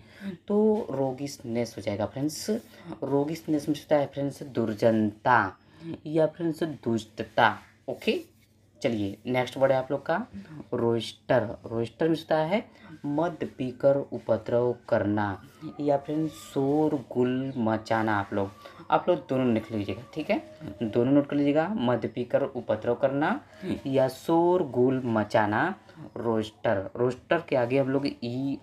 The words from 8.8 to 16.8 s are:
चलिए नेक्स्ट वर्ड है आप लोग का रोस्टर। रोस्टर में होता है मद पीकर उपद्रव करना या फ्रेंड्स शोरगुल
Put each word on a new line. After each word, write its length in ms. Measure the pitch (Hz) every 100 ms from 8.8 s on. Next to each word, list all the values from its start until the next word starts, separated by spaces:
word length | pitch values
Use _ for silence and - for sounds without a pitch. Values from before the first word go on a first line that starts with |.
चलिए 340 | 135 110 101 107 -
नेक्स्ट 300 | 127 123 135
वर्ड 160 | 135
है 60 | 131
आप 120 | 131
लोग 140 | 139 -
का 100 | 175 254 196 180 151 -
रोस्टर। 720 | 120 117 117 110 - - 131 117 - -
रोस्टर 420 | 113 117 - 165
में 80 | 156
होता 200 | - 156
है 240 | 156 208 - - - 156 147
मद 320 | 147 170 156 113 -
पीकर 380 | 127 - 139 139
उपद्रव 760 | - 117 - 110 - 120 123 120 -
करना 360 | 110 101 104 104 92 - - 156 -
या 160 | 143 139
फ्रेंड्स 340 | - 156 160 -
शोरगुल 1080 | - 139 139 147